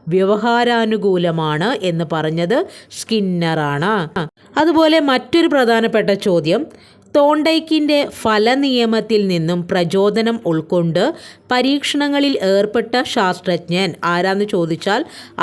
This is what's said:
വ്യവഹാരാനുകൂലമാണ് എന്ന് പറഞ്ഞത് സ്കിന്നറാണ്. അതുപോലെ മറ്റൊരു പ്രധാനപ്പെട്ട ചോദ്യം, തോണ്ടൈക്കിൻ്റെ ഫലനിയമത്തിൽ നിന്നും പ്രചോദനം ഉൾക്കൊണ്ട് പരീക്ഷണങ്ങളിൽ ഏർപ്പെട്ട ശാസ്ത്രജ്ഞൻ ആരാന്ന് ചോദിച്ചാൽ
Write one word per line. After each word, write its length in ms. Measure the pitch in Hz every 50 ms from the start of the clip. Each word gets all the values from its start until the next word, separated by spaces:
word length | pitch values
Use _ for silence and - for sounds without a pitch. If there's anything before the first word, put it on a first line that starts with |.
| - 160 170
വ്യവഹാരാനുകൂലമാണ് 1600 | 190 190 190 214 202 208 240 233 240 240 240 240 233 226 220 220 214 180 202 185 180 170 175 160 160 160 151 151 151 180 226 269 214 190 180
എന്ന് 160 | 165 165 170 - 165
പറഞ്ഞത് 440 | 156 156 156 160 165 170 175 226 294 381 - - - - - - -
സ്കിന്നറാണ്. 960 | - - 226 220 196 185 180 170 170 165 160 160 151 143 143 143 160 202 220 202 160 143 - 185 156 151 - _ - - - 285
അതുപോലെ 380 | 311 330 311 320 320 311 311 320 302 277
മറ്റൊരു 400 | 254 247 - - - 330 320 339 285
പ്രധാനപ്പെട്ട 540 | 277 254 226 233 226 226 226 - 214 180 185 196 196 - 208
ചോദ്യം, 340 | - 165 147 165 190 247 320 - - - - - - - _ - -
തോണ്ടൈക്കിൻ്റെ 800 | 294 285 294 302 311 294 320 320 320 320 320 320 311 302 294 294 285 285 - - -
ഫലനിയമത്തിൽ 1000 | - 226 214 214 214 233 262 277 277 277 254 240 233 226 220 220 214 220 226 208 202 190
നിന്നും 300 | 180 170 160 160 180 175 170 175
പ്രചോദനം 680 | 196 185 175 160 190 196 196 208 196 226 220 226 233 226 - 170
ഉൾക്കൊണ്ട് 500 | 165 160 156 - 180 180 170 170 156 175 208 294 339 - - - - - _ -
പരീക്ഷണങ്ങളിൽ 840 | 247 247 254 269 285 285 277 - - 285 285 285 285 277 285 285 269 - 190 190 196
ഏർപ്പെട്ട 400 | 196 208 208 214 240 226 226 - 247 - - -
ശാസ്ത്രജ്ഞൻ 760 | 247 196 185 180 180 - 190 175 170 170 - 170 180 196 180 - - - 175
ആരാന്ന് 360 | 175 175 180 190 190 202 208 208
ചോദിച്ചാൽ 480 | - 185 170 160 165 160 - 196 202 247 330 - - - - - - -